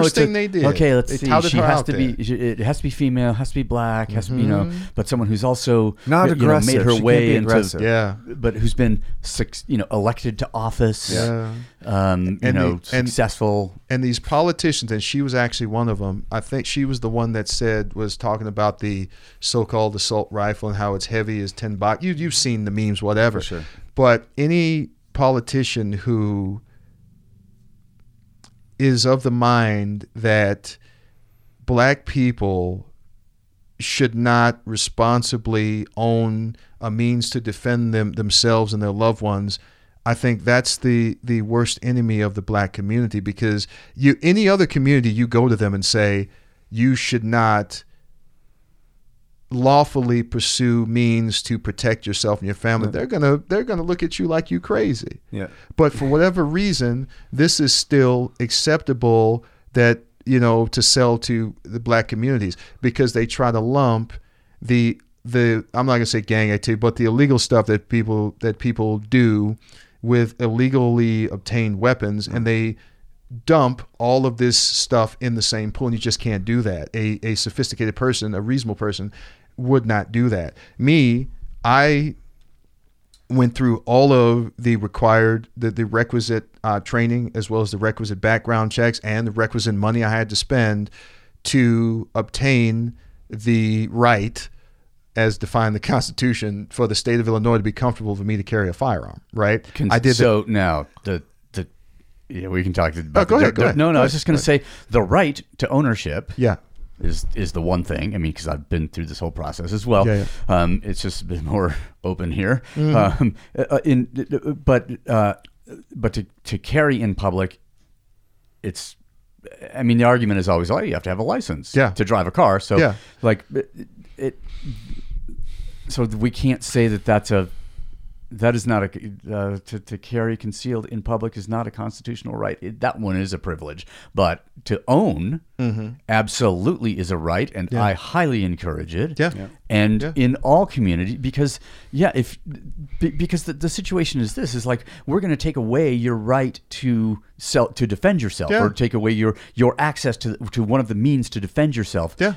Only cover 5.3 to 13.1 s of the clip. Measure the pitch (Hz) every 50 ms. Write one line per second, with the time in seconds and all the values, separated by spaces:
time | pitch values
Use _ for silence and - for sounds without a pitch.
5.3 | 110 101 110 127 127 - - 127 120 113 110 107 - - - 127 156 170 185 180
6.3 | 170 139 120 113 104 101 104 113 131 - - 123 117 110 107 117 120 120 117 117
7.3 | 113 110 110 110 113 110 101 92 90 87 107 113 113 113 107 101 - 110 117 -
8.3 | 120 135 117 117 107 107 113 117 - - 123 113 107 98 - - - - - -
9.3 | - - 117 - - - - - 143 107 98 - - 107 101 117 117 - - 123
10.3 | 107 104 135 - - 113 110 113 - - 120 110 107 - - - 110 110 113 117
11.3 | 117 113 113 110 113 117 120 120 _ - - 117 104 98 95 95 92 90 90 92
12.3 | 95 - 113 104 95 95 90 87 87 87 - - - 127 127 123